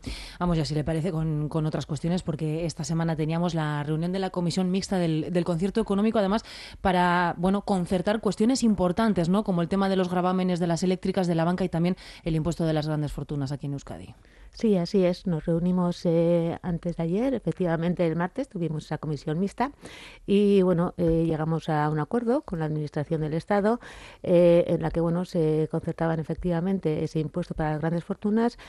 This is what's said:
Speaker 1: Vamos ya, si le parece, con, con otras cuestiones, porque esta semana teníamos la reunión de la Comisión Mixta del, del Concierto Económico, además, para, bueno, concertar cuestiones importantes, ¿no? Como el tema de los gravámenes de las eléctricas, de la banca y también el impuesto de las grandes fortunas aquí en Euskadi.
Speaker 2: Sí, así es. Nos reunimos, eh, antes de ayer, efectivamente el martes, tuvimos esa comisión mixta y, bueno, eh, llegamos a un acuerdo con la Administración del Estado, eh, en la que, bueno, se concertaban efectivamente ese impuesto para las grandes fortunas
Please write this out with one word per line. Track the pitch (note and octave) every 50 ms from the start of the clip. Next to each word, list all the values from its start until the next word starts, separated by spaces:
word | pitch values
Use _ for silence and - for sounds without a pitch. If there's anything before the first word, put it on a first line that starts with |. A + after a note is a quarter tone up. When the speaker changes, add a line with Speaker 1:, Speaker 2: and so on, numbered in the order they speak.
| - - - - - - -
Speaker 1:
Vamos | - F3+ F3+ E3+
ya, | D#3+ D3+
si | - D3+
le | D3+ C#3+
parece, | E3 D#3+ D#3+ D3 G3 D#3
con, | D#3+ D#3+ D#3+ D3+ D3+ D3+
con | D3 - D#3+ D#3
otras | D#3 D#3+ D3 -
cuestiones, | - D#3+ - - E3 F3+ F3+ -
porque | E3+ D#3+ - D#3 D#3 D3+ D#3+ F3
esta | D#3 - - C#3+
semana | C3+ E3 E3 E3 E3 D#3+
teníamos | D3 D#3 D3+ E3 E3 F3 F3 D#3+
la | E3 D#3 D3+ D3 D3 C#3+
reunión | D3 D#3 D#3 E3+ F3+
de | F#3 G3
la | F#3+ F#3+
Comisión | - F#3 F3 E3+ - F#3+ F#3 F3+
Mixta | F#3 G3 F3+ - G3+
del, | F3+ F3 E3 D#3 D#3 - -
del | F3 F3+ E3
Concierto | F3+ F3 D#3+ G3 G3 - A3+
Económico, | G#3+ - G3+ G3 G#3 A3+ A3 A3+
además, | G3 F#3+ G3+ A3+ - - - - - - - -
para, | - G3 F3 F3+ F3+ F3+ F3 F3+ F3+ E3+ -
bueno, | F3 F3 F#3+ G3 G3+
concertar | - - G3+ F3+ F3 - G3 F3+ F3 G#3 G#3 A3+
cuestiones | - G#3 - - G#3+ A#3+ C4+ - A#3+
importantes, | A3 G3+ E3+ F#3 F3 E3+ - A3+ A3 F#3+ F3+ E3 E3
¿no? | F#3 G#3+ G#3
Como | - F3+ E3+
el | E3+ D#3+
tema | G3 G3 G3
de | F#3+ F#3+
los | F#3+ F#3 F3
gravámenes | F3+ F3+ F3 F#3 F#3 F#3 F#3 F3+ F3+ E3
de | F3
las | E3+ E3+ D#3+ F#3
eléctricas, | F3+ F#3 F3+ - F#3+ F#3 G3 F3+
de | E3+ E3+
la | E3 E3
banca | F3 F3+ F3 F#3+
y | F3
también | - E3 E3+ F3+ G3 - - - - - -
el | F3 D#3+
impuesto | D#3 D3+ E3+ D#3+ - E3+
de | D#3+ D#3
las | D#3 D3+
grandes | D#3 D3+ D3 D3+ C3+ -
fortunas | - C#3 - D3+ C#3+ C#3 C3 D3
aquí | C3 -
en | C#3+ C#3+
Euskadi. | C3+ - - - E2 F#2+ - - - - - - - - -
Speaker 2:
Sí, | - - - A3 G3+
así | F3+ F3 - - G3 F3+
es. | F3 F3+ - -
Nos | F#3+ E3 D#3 -
reunimos, | F3 E3 E3+ F3 F3+ F3+ F#3 F3 F3 F3 - -
eh, | F3 E3 E3+ E3 E3+ F3 E3+ E3 E3+ - - -
antes | F3+ E3+ E3 - F3 E3
de | - E3
ayer, | E3 F3 G#3 B3 C#4 C4
efectivamente | G#3 - E3 - - F#3 E3+ E3 D#3 E3 F3 E3+ - F3
el | D#3+ D#3+
martes, | E3+ F3 F3+ - B3+ C#4 -
tuvimos | - F3+ E3+ D#3 D#3 D3+ -
esa | - D#3
comisión | - - D3+ D3+ C3+ - D#3 D3+
mixta | E3+ G3+ F#3+ - - A#3+ C#4 - - - - - - - - - - -
y, | - G3+ G3+ G#3 G3+ G3+ G3 F3+
bueno, | F#3 F3+ E3 F3 - -
eh, | - F3 E3 E3 E3 E3
llegamos | D#3+ D#3+ D3 D#3 D#3+ D#3+ D#3 - -
a | D#3 D3+ D3 D3+
un | D#3 D#3
acuerdo | D3 - - A#3+ A#3 A3+ B3 D#4
con | - - F3
la | D#3+ D#3
Administración | D3+ D3+ D3+ D3+ C#3+ - D#3 C#3+ - E3 D3+
del | D#3 D3 D#3
Estado, | E3 - - G#3 G3+ G3 G#3+ A#3+ B3 - - - - - - - - -
eh, | - F3+ F3 F3 E3+ E3+ F3 -
en | - E3+ D#3+
la | D#3+ D#3+
que, | - E3+
bueno, | E3 E3+ E3 F3 F#3
se | - - F3 D#3 D#3 D#3 D#3 D#3 D3+
concertaban | - E3 - E3+ D#3+ - E3 E3 D#3+ D#3+
efectivamente | D3+ - D#3 - - F3+ E3+ E3 F3 G3 G3 F#3 - D#3 D3+ - D#3+
ese | D3+ - D#3+
impuesto | D3+ D3 - F3+ F3 - -
para | - D#3+ D3+ D#3
las | D3
grandes | D#3 E3 E3+ E3+ -
fortunas | - F#3+ - - G#3 G#3+ A3+ A#3 A#3+ - - -